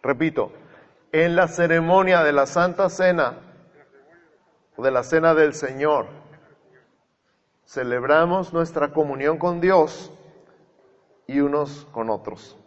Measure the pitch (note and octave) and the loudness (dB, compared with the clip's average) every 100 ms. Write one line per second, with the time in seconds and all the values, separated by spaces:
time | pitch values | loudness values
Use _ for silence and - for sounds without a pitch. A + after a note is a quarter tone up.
0 | B2 C#3 D#3+ D3+ G2+ - - - _ _ | -4 -2 -2 -2 -6 -8 -20 -20 _ _
1 | _ D#3 E3+ E3+ E3+ F3 E3+ E3 E3 F#3+ | _ 0 2 2 0 0 0 2 4 2
2 | F#3 F3+ D3+ C#3+ C#3 F3 F3+ F3 F#3+ F3+ | 4 4 4 2 0 0 0 0 -2 2
3 | F#3 F3 B2+ - - - _ _ _ _ | 0 2 -2 -4 -20 -20 _ _ _ _
4 | _ _ _ _ _ _ _ - B2+ B2+ | _ _ _ _ _ _ _ -4 -2 -2
5 | A#2+ D#3+ E3 D#3 D3+ D3+ C3+ C3 D3+ D3 | 0 0 2 4 2 0 -10 -4 -2 -2
6 | G#2 - - - _ _ _ _ _ _ | -4 -14 -20 -20 _ _ _ _ _ _
7 | _ _ _ _ _ _ _ - B2+ B2 | _ _ _ _ _ _ _ -8 -4 -4
8 | C3 D3+ E3+ F#3 F3+ E3 E3 E3 D3 D3+ | 2 2 4 -2 -2 -4 -4 -2 -2 -2
9 | D3 C3+ C#3+ D#3+ F3+ E3+ F3 F#3+ D#3 - | -4 -2 -2 -2 -4 0 2 4 2 -2
10 | - - - - _ _ _ _ _ _ | -20 -20 -20 -20 _ _ _ _ _ _
11 | _ _ - C#3 C#3+ C#3+ C#3+ C#3+ - A#2 | _ _ -6 -2 0 0 -4 -10 -14 -8
12 | A2+ G#2 - - - - | -6 -6 -8 -16 -20 -20